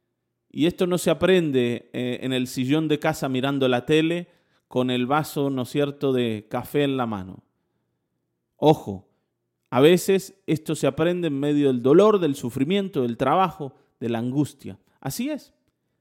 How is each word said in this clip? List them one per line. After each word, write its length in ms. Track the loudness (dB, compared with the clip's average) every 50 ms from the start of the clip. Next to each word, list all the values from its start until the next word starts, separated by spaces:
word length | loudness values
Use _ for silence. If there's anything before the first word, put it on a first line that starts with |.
| _ _ _ _ _ _ _ _ _ _
Y 160 | -4 0 0
esto 200 | 0 2 0 -2
no 120 | 0 0 0
se 120 | 0 0
aprende, 800 | 0 2 2 4 4 4 2 2 2 2 2 2 -2 -4 -8 _ -8
eh, 260 | -6 -4 -4 -6 -4 -4
en 100 | -4 -2
el 140 | -2 -2
sillón 420 | -4 -4 -4 -2 0 0 0 2 0
de 100 | -2 0
casa 300 | 0 -2 -2 -2 -4 -4
mirando 400 | -2 -2 -2 -2 0 0 2 2
la 180 | 2 0 0
tele, 420 | 2 2 2 2 2 -2 -4 -6 _ _ _ _ _ _ _ _ _
con 220 | -4 -2 -2 0
el 160 | 0 -2 0
vaso, 440 | 0 0 0 0 -2 -4 -4 -2 -2
¿no 120 | -2 -4 -6
es 60 | -4
cierto?, 440 | -2 -2 -2 -2 -4 -4 -2 0 0
de 340 | 0 0 0 -4 -6 -8 -8
café 320 | -8 -8 -8 -4 -2 0 0
en 140 | 0 0
la 100 | -2 -2
mano. 380 | -4 -4 -8 -8 -12 -16 -20 _ _ _ _ _ _ _ _ _ _ _ _ _ _ _ _ _ _ _ _ _ _ _
Ojo, 520 | 0 2 2 2 2 0 -12 -12 -12 _ _ _ _ _ _ _ _ _ _ _ _ _ -2
a 100 | 2 6
veces 540 | 6 6 6 4 2 0 0 0 -2 -6 -20 _ -6
esto 280 | -4 -4 -4 -4 -6 -6
se 120 | 0 0
aprende 420 | -2 0 0 -2 0 0 -2 -2 -4
en 120 | -2 -2
medio 280 | -2 0 0 2 2 2
del 140 | 2 2 4
dolor, 360 | 6 8 8 8 6 4 2
del 160 | 2 0 -2
sufrimiento, 680 | -4 -6 -8 -4 -4 -2 0 0 -2 -2 -4 -4 -4 -2
del 140 | -2 -2
trabajo, 580 | -2 0 0 2 2 0 0 -2 -8 -12 -14 -14 _ _ _ _ -8
de 80 | -6 -4
la 100 | -4 -4
angustia. 600 | -4 -4 -2 -2 -2 -2 -4 _ -16 -16 -16 -18 _ _ _ _
Así 300 | -10 -10 -8 -6 -6 -6
es. 220 | -6 -8 -10 _ _ _ _ _ _ _ _ _ _ _